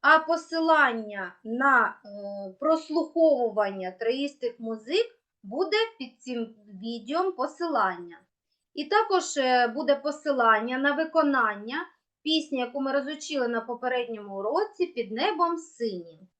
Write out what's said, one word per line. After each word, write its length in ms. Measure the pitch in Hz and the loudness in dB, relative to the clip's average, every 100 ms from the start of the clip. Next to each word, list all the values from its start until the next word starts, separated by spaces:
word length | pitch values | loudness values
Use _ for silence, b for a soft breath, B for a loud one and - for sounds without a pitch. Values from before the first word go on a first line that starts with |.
а 160 | 294 311 | 8 6
посилання 1160 | 311 330 - 330 320 311 277 226 214 202 180 - | 6 -2 -2 -2 4 6 6 2 -8 -8 -10 -12
на, 560 | 220 233 277 254 208 - | -8 0 4 4 4 -2
е, 480 | 208 202 202 202 196 190 | -18 -14 -12 -10 -10 -4
прослуховування 1300 | 302 320 320 311 - 330 320 269 233 202 202 190 185 | 2 2 2 -2 -2 4 6 6 2 0 -2 -2 -8
троїстих 680 | 185 226 262 285 - 240 240 | -4 -2 -2 -4 -4 -8 -6
музик 580 | 226 220 226 359 466 _ _ _ | -8 -8 -2 -2 -2 _ _ _
буде 340 | 196 247 359 427 453 453 | -10 -4 0 0 -2 -4
під 240 | 247 _ | -16 _
цим 320 | - 240 226 - 208 | -8 -6 -6 -10 -20
відео 640 | 190 226 233 208 311 381 | -12 -10 -10 -4 -2 -2
посилання. 880 | 349 - - 339 269 190 175 175 170 _ _ _ _ _ | -2 -6 -4 -2 0 0 -2 -12 -18 _ _ _ _ _
І 100 | - | -10
також, 520 | 302 415 427 370 - 294 | 0 2 4 0 0 -2
е, 320 | 254 254 233 | 2 4 2
буде 280 | 226 277 277 | 0 0 0
посилання 840 | 285 294 302 262 226 214 233 254 | 0 -4 -2 2 4 4 2 0
на 140 | 277 | 0
виконання 920 | 285 320 330 294 269 226 208 214 285 359 _ _ _ | 0 0 2 2 2 0 -2 -8 -8 -10 _ _ _
пісні, 360 | 294 320 311 269 | -2 -2 0 -4
яку 220 | 240 262 | -4 -4
ми 120 | 269 | -2
розучили 560 | 277 269 302 - 294 240 | -2 -2 -8 -6 -2 -2
на 120 | 233 | -2
попередньому 760 | 233 240 247 247 240 220 202 196 | -4 -6 -2 -2 -4 -8 -10 -6
уроці 480 | 202 311 427 - 349 | -2 0 -2 -4 -6
"Під 260 | - 208 | -4 -6
небом 460 | 220 359 330 339 339 | -2 -2 0 0 -2
синім". 720 | - _ 233 185 170 160 185 | -8 _ -6 -6 -12 -20 -20